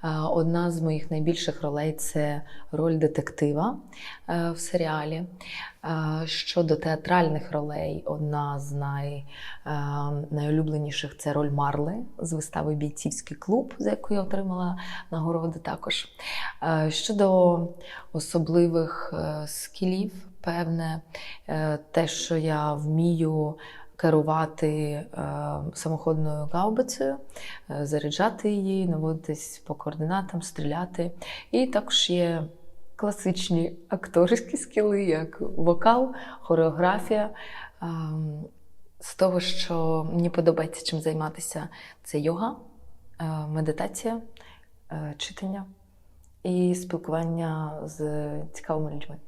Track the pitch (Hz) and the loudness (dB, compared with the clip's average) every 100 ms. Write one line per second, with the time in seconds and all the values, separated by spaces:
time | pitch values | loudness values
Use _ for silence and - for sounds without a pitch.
0 | 165 156 156 175 160 170 175 165 160 156 | -2 0 2 2 4 2 2 2 0 0
1 | 156 156 156 165 - 147 151 143 156 156 | 0 2 2 2 0 -2 -2 0 -2 -2
2 | - 156 147 147 - - - 156 165 160 | -2 0 0 -2 -4 -8 -6 0 2 4
3 | 151 156 151 - 147 147 196 277 - - | 4 2 -4 0 2 4 0 -2 -10 -16
4 | - - - 170 170 165 - 180 165 156 | -16 -14 -2 0 0 -2 -6 -4 -2 -2
5 | 151 160 180 - - - - - - 160 | -2 -4 -6 -10 -14 -12 -12 -10 -4 -2
6 | 156 156 160 - - - 165 156 160 156 | 0 -2 -2 -4 -2 2 4 2 2 -2
7 | - 180 165 151 - 151 147 147 156 156 | 4 4 6 2 -2 -4 -2 -4 -4 -4
8 | - 151 151 147 143 143 143 143 143 139 | -4 -4 -2 -2 -2 -4 -4 -4 -4 -4
9 | 143 143 143 - - - - 151 143 147 | -4 -6 -10 -12 -12 -10 -4 -2 -2 -2
10 | 147 147 147 151 147 156 156 151 147 139 | -2 -2 -2 -2 2 2 2 0 -2 -4
11 | 143 - - 147 147 143 143 147 151 208 | -6 -6 -2 0 2 2 0 0 -2 -4
12 | 247 - 165 160 151 - 151 151 147 147 | -8 -6 -4 -4 -4 -4 -2 0 -2 -2
13 | - - - 156 - 220 262 - - 214 | -6 -6 -10 -10 0 0 0 -2 -2 -2
14 | - 202 185 196 196 180 180 180 180 - | 0 0 2 0 0 -2 -2 -4 -6 -10
15 | - 165 160 170 165 160 - 143 - - | -6 -2 0 0 0 -4 -6 -6 -4 -4
16 | - - - - - - 151 160 156 156 | -6 -12 -8 -4 -6 -4 0 2 2 0
17 | - 208 196 185 180 175 170 - - - | -2 4 6 8 8 6 0 -6 -14 -14
18 | - 160 - 170 160 170 175 165 160 - | -6 -6 0 0 4 6 6 4 0 -2
19 | - 160 156 151 151 - - - 185 185 | -6 -4 -2 -4 -6 -8 -10 -2 0 0
20 | 214 185 - - - 170 165 165 165 160 | -2 -6 -14 -8 -4 -2 0 0 -2 -4
21 | - - - - - 156 156 147 - - | -8 -14 -12 -12 -4 0 0 0 0 0
22 | 165 - - 165 160 151 151 147 151 156 | 0 -2 0 0 2 2 0 0 0 4
23 | 170 165 160 156 151 156 - - - - | 4 4 2 2 0 -4 -14 -16 -18 0
24 | 160 156 151 156 156 156 156 151 151 147 | 4 6 4 2 0 0 0 2 0 -4
25 | - 151 147 143 147 147 151 - 160 160 | -6 -6 -4 -4 -4 -4 -6 -4 -4 -2
26 | - 160 151 151 151 170 202 220 254 - | 0 2 2 0 0 2 2 2 0 0
27 | 269 277 - - - - - 143 147 151 | -2 -2 -8 -12 -12 -12 -8 -4 0 0
28 | 147 151 202 190 214 208 190 190 185 160 | 0 2 2 2 0 2 2 2 2 2
29 | 160 160 - 147 - - - 151 - 151 | 0 -2 -4 -6 -6 -14 -10 -6 -6 -2
30 | 156 190 185 175 160 - 147 156 180 - | 0 0 -2 -6 -6 -4 -2 0 -2 -2
31 | 170 - - - - 240 262 208 208 - | -4 -4 -10 -12 0 2 4 2 2 2
32 | - 175 175 165 160 - - - - - | 4 4 4 2 -2 -8 -12 -10 -10 -2
33 | 208 202 185 175 - 170 170 - - 180 | -2 0 0 0 2 2 2 -4 -6 -6
34 | - 170 175 226 - - - - 214 202 | 2 6 6 6 2 -6 -2 2 4 4
35 | 190 156 160 - - - 165 170 220 240 | 2 2 0 -4 0 4 6 8 8 6
36 | 262 - - - - 165 160 151 180 202 | 4 0 -12 -12 2 6 6 6 4 4
37 | - 214 214 - - - - - 170 165 | 2 2 2 -4 -12 -12 -14 -8 -6 -4
38 | 156 156 156 151 156 - - - - - | -4 -2 -2 -4 -10 -14 -18 -16 -16 -14
39 | - - 190 180 180 - - 170 160 160 | -14 2 4 4 2 2 2 2 4 2
40 | 156 170 170 170 165 165 160 - - 160 | 2 2 2 4 4 4 0 -4 -4 -2
41 | 156 156 156 - - 160 156 - - - | 0 0 -2 -6 -8 -6 -8 -12 -20 -20
42 | - 147 151 170 226 - - - - - | -4 0 0 0 -2 -4 -14 -18 -16 -16
43 | - - 165 156 151 156 156 151 190 - | -16 -6 -4 -2 -2 0 0 0 -2 -2
44 | 226 226 226 - - - - - - 156 | -4 -4 -8 -16 -20 -20 -20 -20 -10 -8
45 | 151 147 - - 190 196 190 190 - - | -6 -8 -10 -6 -6 -6 -8 -16 -20 -20
46 | - - - - 180 180 180 180 180 165 | -20 -20 -20 -8 0 4 4 2 -2 -6
47 | 175 160 165 165 165 156 156 151 151 156 | -2 -2 0 0 -2 -2 -4 -6 -10 -6
48 | 151 151 147 151 151 - - 156 156 147 | -2 -2 -2 -4 -6 -8 -4 -2 0 -2
49 | - 147 | -4 -6